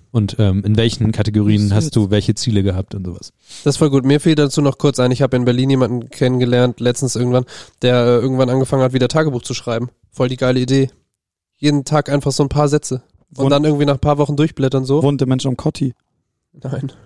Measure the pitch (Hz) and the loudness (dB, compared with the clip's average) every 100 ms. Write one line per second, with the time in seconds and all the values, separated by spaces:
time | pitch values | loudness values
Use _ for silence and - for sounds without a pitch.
0 | _ 117 101 - 104 92 104 107 113 - | _ -2 -2 0 0 0 0 0 0 0
1 | 107 110 107 107 104 104 104 101 160 113 | -2 -2 -2 0 2 2 2 2 0 0
2 | 101 104 98 107 - 104 98 92 95 101 | 0 0 0 -2 -2 0 0 -2 -6 -10
3 | 90 90 - _ _ - 151 139 156 139 | -10 -12 -16 _ _ -6 -2 0 2 2
4 | 131 147 165 151 143 156 143 - 147 131 | 2 2 2 2 0 0 0 0 0 2
5 | 127 123 135 127 123 123 131 135 123 123 | 0 2 0 0 0 0 2 2 0 -2
6 | - - 127 127 123 123 123 - 120 120 | -8 -2 0 2 2 2 2 0 -2 -2
7 | 131 - 123 127 127 - - _ 123 123 | -4 -2 0 0 -2 -10 -20 _ 0 2
8 | 120 120 131 131 127 131 131 139 127 127 | 2 2 2 0 0 0 0 0 0 0
9 | 123 156 156 120 - 123 - 117 123 - | 0 0 0 -2 -6 -8 -6 -6 -6 -10
10 | _ - 127 127 127 127 123 135 131 - | _ -4 -4 0 0 0 2 2 0 -4
11 | _ _ _ _ _ _ 147 147 131 151 | _ _ _ _ _ _ 0 0 0 -2
12 | - 143 143 135 139 143 147 147 - 127 | 0 -2 -2 0 0 0 0 0 -2 -8
13 | - _ _ 123 135 143 151 143 147 139 | -10 _ _ -4 0 2 2 2 0 0
14 | 151 147 147 147 160 - 131 135 131 143 | 0 0 0 0 -2 0 -2 0 0 2
15 | 143 139 131 127 135 123 156 - 135 - | 2 0 0 0 -2 -4 -4 -4 -4 -6
16 | _ _ _ _ _ - 131 131 135 - | _ _ _ _ _ -16 -10 -8 -8 -12